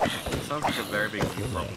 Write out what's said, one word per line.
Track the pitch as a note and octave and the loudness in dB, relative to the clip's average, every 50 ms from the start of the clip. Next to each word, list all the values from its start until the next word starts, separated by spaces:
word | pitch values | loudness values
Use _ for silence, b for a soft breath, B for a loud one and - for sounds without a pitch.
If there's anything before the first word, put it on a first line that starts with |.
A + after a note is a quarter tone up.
| - - - - - - - | 0 2 2 0 -2 -2 -2
It | - - | -2 -2
sounds | - C#3+ D3+ D3 | 0 -2 0 2
like | - - - | 2 0 0
a | G#2+ | 0
very | F#2+ G#2 G#2 G#2+ G#2+ | 0 2 2 2 2
big | G#2+ G2+ G2+ | 2 0 0
problem. | - - F#2+ G2+ B2 G2 F#2 F2+ F2+ - | 0 0 0 -2 -2 0 -2 -2 -4 -6